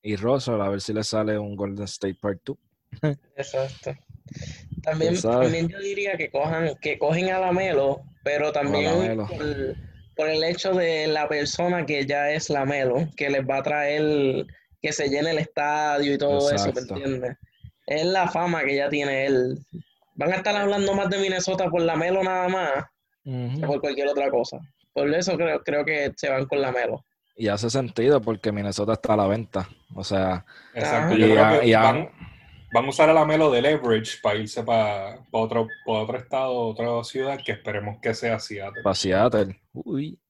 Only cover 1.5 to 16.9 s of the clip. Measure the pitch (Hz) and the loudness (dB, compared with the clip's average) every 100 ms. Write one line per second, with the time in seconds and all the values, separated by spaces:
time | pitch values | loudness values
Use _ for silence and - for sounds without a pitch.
1.5 | 101 101 101 101 - 98 92 104 101 - | -6 -6 -6 -10 -6 -6 -4 -6 -6 -10
2.5 | - _ _ _ - 156 143 _ - 135 | -12 _ _ _ -6 -4 -4 _ -12 -6
3.5 | 131 135 131 135 135 _ - - - - | -4 -4 -8 -12 -14 _ -20 -20 -16 -14
4.5 | - - - - 156 160 180 113 120 127 | -16 -14 -8 -4 0 0 0 2 2 2
5.5 | 165 165 196 196 202 202 175 156 139 151 | 2 -2 -4 -6 -4 -4 -4 -4 -2 -2
6.5 | 160 165 135 151 - 147 165 190 185 185 | 0 -2 -2 -6 -2 0 0 0 0 0
7.5 | 180 190 147 139 143 - - 139 147 151 | 0 0 2 0 -2 -10 -8 -4 -2 0
8.5 | 147 143 147 151 170 185 110 - 170 151 | 0 0 0 2 2 0 -2 -4 -6 -6
9.5 | 139 131 - - - - - 156 156 165 | -4 -6 -8 -14 -20 -12 -4 0 0 0
10.5 | 175 190 185 170 160 151 151 147 151 147 | -2 0 2 2 0 0 0 0 0 -2
11.5 | - 175 175 147 147 135 143 143 156 - | 0 0 0 0 -2 0 0 0 -2 0
12.5 | 143 135 143 131 123 160 - 143 139 131 | 0 0 0 2 2 -2 -2 -2 0 0
13.5 | 135 139 147 143 151 151 147 135 135 143 | -2 0 -2 0 0 2 4 2 0 -6
14.5 | - _ _ 151 151 143 143 160 156 156 | -14 _ _ -6 -2 0 0 0 0 -2
15.5 | - 147 151 151 143 143 139 143 143 143 | -2 0 0 0 0 0 2 2 2 2
16.5 | 139 - 123 127 | 2 0 -2 -6